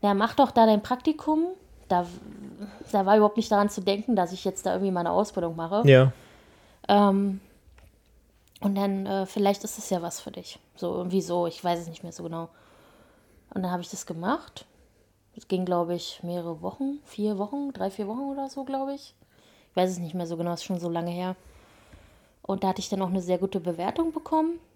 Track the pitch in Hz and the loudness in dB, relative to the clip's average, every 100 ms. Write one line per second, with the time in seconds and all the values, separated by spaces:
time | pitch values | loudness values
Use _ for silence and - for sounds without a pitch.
0 | 202 202 220 - 269 - 226 208 208 254 | 2 4 2 4 4 8 6 6 2 -2
1 | 320 311 - 311 339 370 - - - 180 | 0 -2 0 0 0 -4 -16 -20 -2 0
2 | 175 175 - - - - 202 - - 208 | 0 -8 -18 -16 -16 -14 -16 -16 -2 0
3 | 190 214 208 208 214 202 208 - 190 202 | 6 8 6 4 2 2 2 0 -2 -2
4 | 220 220 175 185 196 190 190 185 196 180 | 0 0 0 -2 -6 -4 -4 -2 0 0
5 | 170 175 208 - 170 165 165 202 143 131 | 0 0 0 -2 -4 -6 -4 2 8 10
6 | 131 - - - - - _ _ - 202 | 8 2 -18 -20 -20 -20 _ _ 2 6
7 | 202 196 202 196 - _ _ - - _ | 6 4 0 -4 -12 _ _ -20 -20 _
8 | _ _ _ _ _ - 202 196 202 196 | _ _ _ _ _ -4 -2 0 0 -2
9 | 196 196 190 - 202 202 214 - - 185 | -2 -2 -2 2 2 2 -2 -10 -4 -2
10 | 170 - - - 175 - _ _ 175 180 | -2 -8 -12 -14 -16 -20 _ _ -6 -4
11 | 180 190 165 175 175 165 180 170 165 160 | 0 0 0 0 -2 -2 -2 -2 -4 -14
12 | 175 - 170 165 165 _ - - - _ | -16 -12 -10 -8 -10 _ -20 -20 -20 _
13 | - _ _ _ _ - 185 180 175 196 | -20 _ _ _ _ -6 -4 -4 -6 -12
14 | - 165 175 302 - - - _ _ _ | -10 -8 -4 -4 -6 -20 -20 _ _ _
15 | _ _ _ - - 185 180 175 170 175 | _ _ _ -20 -4 -4 0 0 0 -4
16 | - - 170 175 170 160 175 202 269 285 | -6 -12 -8 -6 -6 -8 -8 -6 -6 -6
17 | - - 208 202 208 277 285 226 190 190 | -12 -4 -2 -2 -4 -4 -6 -4 -6 -4
18 | 202 233 277 277 269 269 269 269 269 277 | -8 -6 -6 -6 -8 -8 -6 -4 -4 -8
19 | - _ _ _ _ _ _ - 185 180 | -12 _ _ _ _ _ _ 0 0 0
20 | 170 180 170 165 170 170 - 185 175 170 | -6 -6 -6 -4 -2 -4 -4 -4 -2 -2
21 | 170 175 185 185 - - - - - - | -4 -4 -6 -6 -12 -20 -20 -20 -20 -20
22 | - _ _ _ - 190 190 185 190 190 | -20 _ _ _ -6 -2 0 -2 -2 -2
23 | 185 190 175 180 190 190 170 170 180 - | 0 -2 0 0 2 -2 -4 -4 -4 0
24 | 330 320 - 320 320 339 - | -2 -2 0 2 2 -2 -10